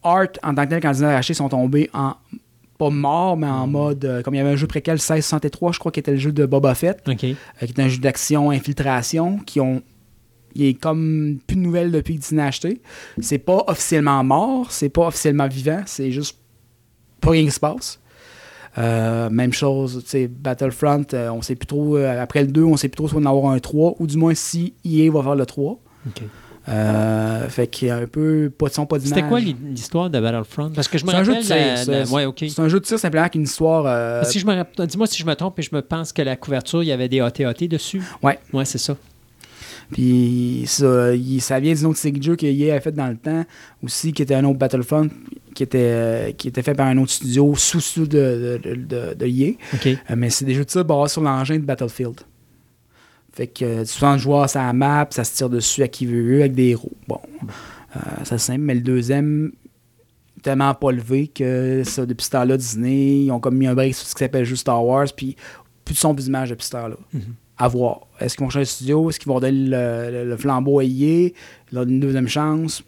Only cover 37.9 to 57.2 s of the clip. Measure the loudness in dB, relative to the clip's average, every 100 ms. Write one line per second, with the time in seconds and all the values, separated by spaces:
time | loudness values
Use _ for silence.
37.9 | -8 -8 -2 0 0 -4 -4 -4 -4 -4
38.9 | -6 -8 _ _ _ -20 -20 -20 -20 -12
39.9 | -2 2 4 4 2 -2 -2 -4 2 4
40.9 | 4 4 2 0 -2 0 0 2 2 2
41.9 | 0 -2 -2 0 0 2 2 2 2 -2
42.9 | -4 -4 -4 -4 -4 -4 -10 -20 _ -8
43.9 | -4 -4 -2 0 2 2 2 2 0 0
44.9 | 0 0 -4 -18 -20 -20 -8 -2 2 2
45.9 | 2 0 0 -4 -6 -6 -4 -2 0 2
46.9 | 4 2 0 0 4 4 4 0 0 -2
47.9 | -2 2 4 2 0 -2 -4 -6 -8 -6
48.9 | -6 -6 -4 -2 0 0 -2 -6 -2 0
49.9 | -2 -2 -2 0 -2 0 -2 0 -2 2
50.9 | 2 2 0 0 0 0 -2 -2 -4 -4
51.9 | -4 -8 -8 -18 _ _ _ _ _ _
52.9 | _ _ _ _ -10 -10 -4 -4 -2 -4
53.9 | 0 2 2 2 2 2 0 0 2 2
54.9 | 2 0 -2 -4 -2 -2 0 -2 0 0
55.9 | 0 -2 0 4 4 4 4 2 2 -4
56.9 | -16 -10 -10